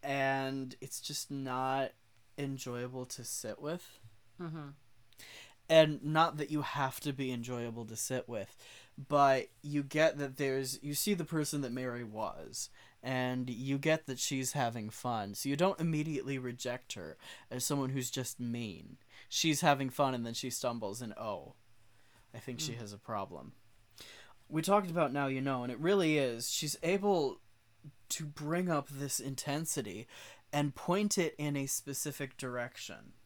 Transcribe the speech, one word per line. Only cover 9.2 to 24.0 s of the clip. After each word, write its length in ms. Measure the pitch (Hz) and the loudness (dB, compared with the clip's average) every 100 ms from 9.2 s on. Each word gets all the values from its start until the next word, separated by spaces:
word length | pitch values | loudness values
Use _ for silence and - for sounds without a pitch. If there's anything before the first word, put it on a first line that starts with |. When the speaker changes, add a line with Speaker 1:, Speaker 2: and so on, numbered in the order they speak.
| 139 131 113 - | 8 8 2 -10
Speaker 1:
you 200 | 147 143 | -4 -2
get 360 | 139 151 160 143 | 0 4 4 4
that 180 | 139 131 | -4 0
there's, 420 | 139 135 131 127 | 2 2 0 -4
you 120 | 143 | -4
see 200 | 143 - | 0 2
the 100 | 196 | 2
person 360 | 160 160 147 147 | 2 0 0 0
that 100 | 135 | -2
Mary 320 | 123 127 120 | -2 -4 -4
was, 680 | 117 107 104 - 80 - - - - - | -6 -4 -4 -4 -10 -8 -10 -12 -20 -12
and 480 | 127 131 127 127 127 | -2 0 2 0 -2
you 260 | 117 135 139 | -4 -2 0
get 300 | 147 156 156 | 4 2 0
that 140 | 127 | -4
she's 320 | - 135 131 | -2 0 -2
having 380 | 147 123 117 107 | 2 0 0 -6
fun, 440 | - 123 117 101 | -6 -2 -2 -2
so 140 | 101 139 | -4 -2
you 80 | 143 | 2
don't 240 | 180 - | 2 2
immediately 580 | 165 156 151 147 127 139 | 0 0 0 -2 -2 -4
reject 540 | 127 120 127 123 - | -4 -6 -4 -6 -6
her 240 | - 80 - - - - | -10 -10 -12 -16 -18 -10
as 140 | 123 | -4
someone 260 | 123 143 135 | 0 0 0
who's 220 | 135 123 | 0 -2
just 260 | - 123 - | -4 -6 -4
mean. 580 | 120 117 113 80 78 - - - - | -4 -2 -4 -8 -14 -20 -20 -20 -6
She's 320 | - 165 147 | 2 4 6
having 280 | 170 139 135 | 6 6 4
fun, 240 | - 139 | 2 2
and 100 | 127 | 2
then 100 | 117 | -2
she 160 | 113 127 | -4 -4
stumbles, 520 | 120 127 117 110 107 | -2 -2 -2 -4 -6
and 100 | 120 | -8
oh, 400 | 98 113 95 69 - - - - - - - - | -6 -6 -6 -8 -18 -20 -20 -20 -20 -20 -20 -18
I 60 | 120 | -14
think 220 | - 120 | -10 -6
she 120 | 151 | -6
Speaker 2:
Mm. 60 | 117 | -6
Speaker 1:
has 140 | 107 | -8
a 60 | 101 | -12
problem. 540 | - 110 98 80 67 - - - - - | -6 -4 -4 -8 -14 -18 -20 -20 -20 -20